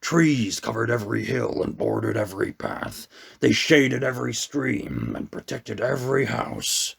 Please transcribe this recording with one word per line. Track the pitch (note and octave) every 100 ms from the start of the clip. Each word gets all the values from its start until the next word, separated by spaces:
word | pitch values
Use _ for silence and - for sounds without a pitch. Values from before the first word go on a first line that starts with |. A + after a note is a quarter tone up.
Trees | - E3 D#3+ C#3+ G#2+ -
covered | - A2+ A2+
every | A#2+ G#2 A2
hill | G#2+ C3 A#2 -
and | - -
bordered | A2+ A2+ A2 A2
every | G#2 G2 -
path. | - - - - - - - - -
They | D3
shaded | - - D#3 C3+ B2+
every | C3 B2+ B2
stream | A#2 - C#3+ C3 B2 - - A2+ A2
and | -
protected | - - C3+ A#2+ A2
every | A#2+ C3+ B2+ C3+ C3
house | A#2 G2+ - - - -